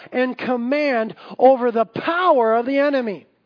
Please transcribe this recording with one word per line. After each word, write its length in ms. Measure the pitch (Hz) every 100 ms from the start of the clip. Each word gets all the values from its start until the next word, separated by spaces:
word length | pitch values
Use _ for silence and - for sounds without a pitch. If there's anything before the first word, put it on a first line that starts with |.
| -
and 260 | 254 254 247
command 800 | - 247 240 285 294 240 220 - - -
over 360 | 254 262 240
the 140 | 226 220
power 680 | - - 339 370 285 226
of 100 | 226
the 140 | 240 277
enemy." 480 | 285 277 233 175 - _